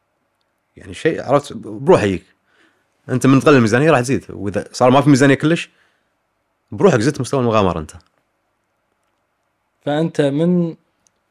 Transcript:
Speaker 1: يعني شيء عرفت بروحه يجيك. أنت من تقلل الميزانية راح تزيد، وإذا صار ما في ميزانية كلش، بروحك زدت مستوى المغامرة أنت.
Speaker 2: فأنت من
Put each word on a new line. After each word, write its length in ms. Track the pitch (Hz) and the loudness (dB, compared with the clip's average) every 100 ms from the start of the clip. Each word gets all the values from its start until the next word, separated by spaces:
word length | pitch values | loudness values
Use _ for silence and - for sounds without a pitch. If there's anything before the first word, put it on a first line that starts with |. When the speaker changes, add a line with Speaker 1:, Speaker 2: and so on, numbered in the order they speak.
| _ _ _ _ _ _ _ - | _ _ _ _ _ _ _ -20
Speaker 1:
يعني 160 | 95 | -20
شيء 300 | 95 156 95 | -6 -4 -4
عرفت 300 | - 139 - | -2 -4 -4
بروحه 500 | 113 104 107 139 147 | -12 -16 -4 2 2
يجيك. 220 | 104 87 - _ _ _ _ _ _ _ - | 2 -2 -8 _ _ _ _ _ _ _ -8
أنت 180 | 123 127 | -2 2
من 120 | 135 | 2
تقلل 160 | 123 139 | 4 4
الميزانية 360 | 113 120 156 | 4 2 2
راح 80 | 131 | 2
تزيد، 260 | 123 107 - | 0 -6 -8
وإذا 380 | 90 98 95 - | -12 -8 -8 -8
صار 180 | - 127 | 0 2
ما 120 | 135 | 4
في 80 | 139 | 4
ميزانية 260 | 131 139 135 | 4 4 2
كلش، 340 | 151 170 - _ _ _ _ _ _ _ _ _ _ | 0 -4 -6 _ _ _ _ _ _ _ _ _ _
بروحك 280 | 107 190 127 | -2 0 2
زدت 220 | 127 143 | 0 -4
مستوى 180 | 123 139 | -4 -2
المغامرة 400 | 120 110 95 82 | 0 0 0 -2
أنت. 120 | 78 - _ _ _ _ _ _ _ _ _ _ _ _ _ _ _ _ _ _ 143 | -10 -18 _ _ _ _ _ _ _ _ _ _ _ _ _ _ _ _ _ _ -6
Speaker 2:
فأنت 360 | 147 165 165 | -4 -2 -2
من 540 | 143 143 170 180 170 156 _ _ _ _ _ | -2 0 0 0 -2 -8 _ _ _ _ _